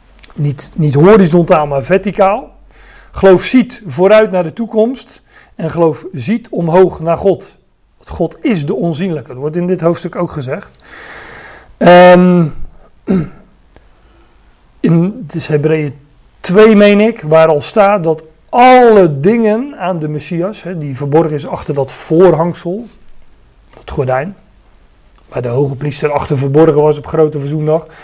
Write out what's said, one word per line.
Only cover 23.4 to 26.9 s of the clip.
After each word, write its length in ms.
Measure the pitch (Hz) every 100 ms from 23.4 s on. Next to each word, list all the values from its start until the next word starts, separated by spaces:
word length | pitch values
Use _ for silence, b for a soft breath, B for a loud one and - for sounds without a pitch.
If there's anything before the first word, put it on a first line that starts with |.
| _ _ _
dat 160 | - -
gordijn, 460 | - 127 127 165 196 _ _ _ _ _ _ _ _ _
waar 140 | 131
de 60 | 120
hoge 260 | 123 143
priester 360 | 131 147 - 151
achter 280 | 143 - 143
verborgen 440 | 139 147 160 147
was 160 | 151